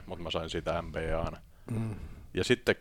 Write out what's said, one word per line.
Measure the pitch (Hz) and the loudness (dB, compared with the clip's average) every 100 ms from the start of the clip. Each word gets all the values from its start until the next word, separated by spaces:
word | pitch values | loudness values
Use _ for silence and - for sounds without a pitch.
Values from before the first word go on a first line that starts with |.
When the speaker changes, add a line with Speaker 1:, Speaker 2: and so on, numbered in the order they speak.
| - | -2
Speaker 1:
mut | 87 | -6
mä | 82 | -2
sain | 85 80 | -2 0
siitä | 85 80 85 | -2 0 0
M | 82 | 0
B | 78 80 80 82 | -2 0 2 0
A:n. | - - - - | -4 -12 -14 -4
Speaker 2:
Mm. | 117 110 95 - - - | -2 -2 -4 -8 -12 -6
Speaker 1:
Ja | 90 | 0
sitten | - 123 - 101 | 4 4 4 2